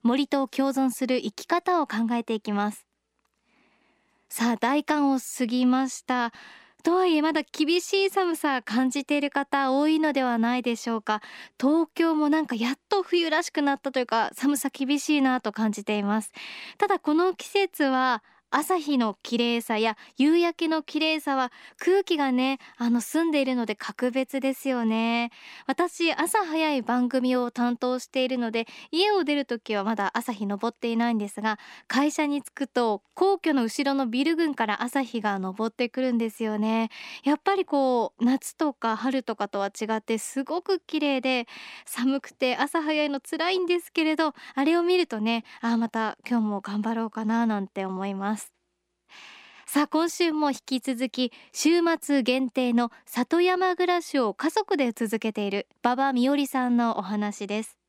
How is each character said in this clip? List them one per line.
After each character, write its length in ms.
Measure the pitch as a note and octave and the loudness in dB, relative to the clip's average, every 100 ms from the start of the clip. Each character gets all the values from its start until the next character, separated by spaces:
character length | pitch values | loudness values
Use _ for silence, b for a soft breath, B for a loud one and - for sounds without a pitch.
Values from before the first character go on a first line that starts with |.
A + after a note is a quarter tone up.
森 280 | A#3 C4+ C#4+ | 2 0 0
と 180 | C#4 C4+ | 0 0
共 240 | - C4+ | 0 0
存 180 | C4+ C4 | 2 0
す 140 | - | 0
る 140 | B3+ B3+ | -2 -2
生 140 | G#3+ | -2
き 120 | - | -8
方 360 | - E4+ F#4 F4 | -2 -2 2 0
を 60 | C#4+ | 0
考 100 | G#3+ A3+ | -2 -2
え 100 | A#3+ | -2
て 100 | A3+ | -2
い 60 | A3 | -6
き 140 | G#3+ | -2
ま 180 | G3+ G#3 | -2 -2
す。 140 | G#3 _ _ _ _ _ _ _ _ _ _ _ _ _ _ _ | -6 _ _ _ _ _ _ _ _ _ _ _ _ _ _ _
さ 220 | - A#3 | -2 -2
あ、 40 | |
大 300 | A3+ A#3 C#4+ | 0 0 0
寒 260 | - D4+ C#4+ | 0 2 2
を 80 | C4 | 0
過 260 | - - | -4 -4
ぎ 200 | A#3+ B3 | -2 2
ま 240 | B3+ B3+ C4 | 2 2 0
し 160 | - | -6
た。 260 | - B3 A#3 B B B B B | -4 -2 -2 B B B B B
と 120 | - | 0
は 100 | F4+ | 2
い 120 | F#4 D4+ | 4 4
え、 40 | |
ま 120 | D#4 | 2
だ 80 | D#4 | 0
厳 400 | - - D4+ F4 | -4 -2 0 0
し 240 | - G4 | 0 0
い 40 | G4 | 2
寒 280 | G4 F4+ E4 | 2 0 0
さ 240 | D4 C4 | 0 -2
感 280 | - A3+ C4 | 0 0 0
じ 140 | C#4+ | -2
て 140 | C4+ D4 | 0 0
い 40 | |
る 80 | C#4+ | 0
方 440 | C#4 C#4 C#4 C4+ | -2 0 0 2
多 160 | C4+ D4+ | 2 4
い 100 | D#4 | 4
の 140 | D#4 | 2
で 100 | C4+ | 2
は 140 | B3+ A#3 | 2 2
な 180 | A#3 | 2
い 60 | B3 | 0
で 160 | B3 A3+ | -2 -4
し 120 | A#3+ | -4
ょ 60 | |
う 60 | A3+ | -4
か。 200 | - G#3+ B B B _ | -2 -4 B B B _
東 280 | C4 D#4+ D#4+ | 2 4 0
京 220 | - E4 | 0 2
も 140 | D#4 D4 | 4 2
な 100 | D#4 | 2
ん 60 | |
か 100 | D4+ | 0
や 160 | A#3 A#3+ | -2 -2
っ 80 | C#4 _ | -2 _
と 160 | G4+ | -2
冬 260 | F4+ F4 E4 | 2 0 2
ら 140 | D#4 | 0
し 80 | E4+ | 0
く 100 | D#4 | 0
な 140 | C#4+ | 0
っ 60 | C#4 | 0
た 100 | C#4 | -2
と 80 | C4 | -2
い 40 | |
う 20 | |
か、 260 | B3 A3+ G#3+ | 0 0 0
寒 220 | - C#4 | 0 0
さ 140 | C#4+ C4+ | 0 -4
厳 280 | - C4+ C#4+ | -4 -2 0
し 180 | - D4 | 2 2
い 40 | |
な 200 | C4 B3+ | 4 2
と 100 | A3 | -2
感 220 | G#3+ A3 | -2 -2
じ 100 | G#3 | -2
て 140 | G#3 G#3 | -2 -2
い 60 | |
ま 180 | G3+ G#3+ | 0 -2
す。 100 | - B B B B - | -4 B B B B -2
た 100 | G#4 | 0
だ、 100 | F#4+ | 2
こ 160 | - | 2
の 220 | D#4 F#4 | 2 2
季 140 | F4 - | 0 -2
節 340 | G4+ F#4+ - | 0 0 0
は 400 | C#4 C4 B3+ A#3 b b _ | 0 2 0 -2 b b _
朝 240 | C4 D#4 F#4 | -2 0 0
日 200 | D4 C#4 | 2 0
の 200 | A3+ - | 0 -2
綺 140 | - A#3 | -4 0
麗 240 | A#3+ A#3 | 0 0
さ 160 | A3 A3 | -2 0
や 180 | A3 G#3+ B - | 0 -2 B 2
夕 200 | C#4+ E4+ | 4 6
焼 280 | F4 - | 4 0
け 20 | E4 | -2
の 160 | D#4+ | -2
綺 160 | - D4+ | -2 -2
麗 220 | D#4+ D#4 | 0 0
さ 160 | C#4+ C4+ | 0 -2
は 160 | B3+ B B - | -2 B B -4
空 260 | - G4 | 2 2
気 140 | F#4+ D#4+ | 2 0
が 160 | C#4 | 2
ね、 260 | B3 C4 C4+ B | 2 2 -2 B
あ 140 | - A#3+ | -4 0
の、 100 | A#3+ | 0
澄 300 | - D#4 E4 | 2 0 2
ん 20 | |
で 100 | D4+ | 2
い 40 | |
る 100 | C4 | 2
の 100 | B3 | 0
で 100 | A3 | -2
格 360 | G#3 - - B3 | -4 -8 -2 -2
別 300 | B3+ B3+ C4+ | 0 -2 -2
で 120 | C4+ | -2
す 140 | C4 C4+ | -2 -2
よ 160 | B3 | 0
ね。 480 | A3+ A3 A3+ A#3 A#3+ B B B - | 0 2 0 0 -2 B B B -4
私、 440 | C4+ F4 - E4+ | 0 -2 0 0
朝 320 | C#4+ E4 A4 | 0 0 0
早 300 | F4 D#4+ D#4 | 0 0 0
い 80 | C#4 | 0
番 260 | - B3 B3 | 0 0 2
組 300 | C4 B3+ B3+ | 0 2 0
を 120 | A#3+ | 0
担 280 | A#3+ A#3+ A#3+ | 0 -2 0
当 200 | B3+ B3+ | -2 -2
し 100 | - | -4
て 180 | C4+ | -2
い 20 | B3+ | 0
る 100 | B3+ | 0
の 140 | A#3 | -2
で、 160 | A3+ A3+ B B | -2 -6 B B
家 220 | D#4+ G4+ | 0 2
を 100 | G4+ | 2
出 120 | C#4+ | 2
る 100 | D4 | 0
と 120 | C4+ A#3 | -2 -6
き 160 | - | -4
は 100 | G#3 | -2
ま 100 | G3 | 0
だ 160 | G#3+ G3 | -2 -2
朝 180 | A#3 B3 | -2 -4
日 120 | G3+ | -6
昇 120 | G3+ G3+ A3+ | -4 -2 -4
っ 60 | |
て 160 | - A#3 | -4 -4
い 80 | A3+ | 0
な 140 | A#3+ | 0
い 40 | |
ん 20 | A3+ | 0
で 120 | G3+ | -4
す 100 | - | -4
が、 200 | A3 G#3 B B _ | -4 -4 B B _
会 240 | B3+ D4 | 0 2
社 160 | D4+ D4+ | 0 -2
に 160 | C#4+ | -2
着 80 | - | -6
く 160 | - - | -8 -4
と 360 | - A#3 G3+ _ | 0 0 -2 _
皇 240 | - F#4+ G4 | 0 2 2
居 160 | E4 | 2
の 100 | C#4 | 2
後 220 | A3+ - | 0 0
ろ 80 | C#4 | 0
の 120 | C#4 | 0
ビ 200 | B3+ B3 | 0 0
ル 100 | C#4 | 0
群 180 | E4 E4 | 2 0
か 120 | C4+ | 0
ら 180 | A3 G3+ | -2 -2
朝 180 | A#3+ C#4 | -2 -2
日 200 | B3 A#3 | -2 -2
が 180 | G#3 G3 | -2 -2
昇 260 | F#3+ F#3 A3+ | -4 -4 -4
っ 40 | |
て 160 | - A#3+ | -2 -4
く 140 | - | -2
る 100 | B3+ | 0
ん 60 | A#3 | 0
で 120 | A3+ | -2
す 140 | - | -4
よ 140 | A3 G#3+ | -4 -2
ね。 320 | A3 A3+ A3+ B B B | 0 0 -2 B B B
や 120 | C4+ | 0
っ 40 | D4+ | 0
ぱ 140 | - | 2
り 80 | G4 | 0
こ 480 | - C#4+ C4+ B3 A3 _ | 0 2 2 2 0 _
う、 60 | |
夏 320 | A#3+ C4+ - - | 0 0 -4 -4
と 160 | D#4 | -4
か 240 | - A3+ A3 | -2 -4 -2
春 260 | B3 C4 | -2 -2
と 140 | B3 A3 | -4 -6
か 100 | G3+ | -4
と 120 | G3+ | -2
は 80 | G3+ | -4
違 180 | - G#3+ | -4 -4
っ 60 | A3 | -4
て 160 | - A3+ | -2 -4
す 260 | - C4+ | -4 -6
ご 180 | C4+ E4 | -4 -4
く 200 | - F#4+ | -2 -4
綺 180 | - D#4 | -2 -2
麗 220 | D4 C4 | 0 0
で、 260 | B3+ B3+ A#3 B B B | 0 -2 -4 B B B
寒 340 | - - B3+ C#4 | -12 -2 0 0
く 140 | - | -4
て 240 | _ B3+ B3 | _ -2 0
朝 260 | C#4+ E4 | 0 0
早 180 | D#4 D4+ | 0 0
い 80 | D4 | 0
の 120 | C#4 | -4
辛 300 | - D#4 E4+ | -6 -4 0
い 80 | F#4+ | 0
ん 60 | |
で 140 | F4 F4 | 0 -2
す 140 | - | -2
け 100 | - | 0
れ 140 | D#4 D#4 | 0 2
ど、 160 | D#4+ - B | 0 -2 B
あ 80 | - | 0
れ 100 | C#4+ | 2
を 80 | E4+ | 2
見 140 | E4+ F4+ | 4 2
る 100 | E4+ | 0
と 140 | A3 | -2
ね、 240 | A3 A#3 B B | -2 -2 B B
あ、 160 | A#3 A#3 | 0 0
ま 100 | A3+ | 0
た 300 | A3+ A3 - - | -2 -4 -6 -2
今 120 | A#3+ | 0
日 60 | G#3+ | 0
も 120 | G3+ | -2
頑 220 | G3 G#3 | -4 -4
張 140 | G#3+ | -2
ろ 100 | A3+ | -2
う 40 | A3+ | -4
か 140 | A3+ | -4
な 220 | G#3+ A3+ | 0 2
な 160 | A#3 G#3 | 2 0
ん 60 | F#3+ | -4
て 160 | - | -6
思 200 | F#3+ F#3 | -6 -4
い 80 | G3 | -6
ま 220 | F#3+ G3 | -4 -4
す。 60 | G#3+ - _ _ _ _ _ _ B B B B B - | -4 -8 _ _ _ _ _ _ B B B B B -2
さ 160 | C#4 | 0
あ、 40 | D4 | 2
今 220 | D#4 E4+ | 2 0
週 240 | - E4+ | 0 0
も 180 | D4+ D4 | 2 0
引 60 | C4 | -2
き 140 | - C4 | -4 -4
続 280 | - A#3 B3+ | -4 -4 -4
き、 220 | - B3 B B | -2 -4 B B
週 260 | - D4+ E4+ E4+ E4 | 0 4 4 4 0
末 220 | - C#4 | 2 2
限 260 | A#3 C4 C4 | 2 0 0
定 240 | - B3 | 0 2
の 180 | A#3+ A#3+ B | 2 0 B
里 340 | - A#3 B3 E4+ | -8 -4 0 2
山 340 | F4+ F#4 F#4 F4+ | 4 4 0 2
暮 80 | |
ら 160 | F4+ F4 | 2 0
し 180 | - C#4+ | 0 0
を 140 | B3+ | 0
家 160 | G3 D4 | 0 0
族 260 | A4 G4+ | 0 0
で 160 | F4 B3 | 0 0
続 260 | - A3+ A3 | 0 -2 -2
け 140 | A3 | -2
て 160 | G#3+ G3+ | -2 -2
い 40 | |
る 160 | G3 - _ | -4 -6 _
馬 140 | A#3+ | -2
場 160 | B3 C4+ | 2 0
美 180 | B3 B3+ | 2 2
織 160 | C#4+ | 2
さ 220 | C#4 C4 B3 | 0 -2 2
ん 80 | |
の 220 | A#3+ A#3 - | 2 2 -2
お 40 | |
話 460 | F#3 G#3 G#3 - G3+ | -4 -4 -4 -6 -6
で 160 | G#3 | -6
す。 140 | A3 _ | -6 _